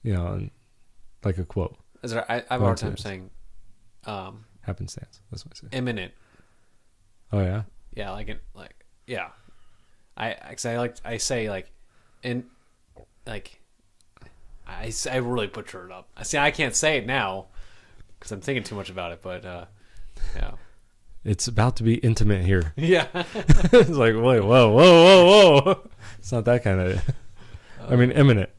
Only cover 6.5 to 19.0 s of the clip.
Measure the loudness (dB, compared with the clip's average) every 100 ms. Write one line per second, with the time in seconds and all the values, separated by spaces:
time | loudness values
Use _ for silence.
6.5 | _ _ _ _ _ _ _ _ -4 -2
7.5 | -4 -10 -18 -20 -14 -12 -12 -10 -12 -14
8.5 | -20 -20 -20 _ _ -14 -12 -12 _ _
9.5 | -20 -20 _ _ _ _ -10 -10 -10 -16
10.5 | -12 -8 -6 -8 -10 -12 -8 -6 -6 -6
11.5 | -10 -14 -20 _ _ _ _ -10 -10 -10
12.5 | _ _ _ _ -20 _ _ -16 -14 -16
13.5 | -20 _ _ _ _ _ _ -20 _ -20
14.5 | -20 -18 -12 -12 -10 -8 -6 -4 -6 -6
15.5 | -10 -18 -18 -20 -20 -20 -16 -8 -2 -2
16.5 | -2 -4 -2 -2 -2 -4 -6 -4 -8 -14
17.5 | -18 -18 -20 _ -20 -20 -20 -16 -12 -8
18.5 | -8 -8 -14 -12 -12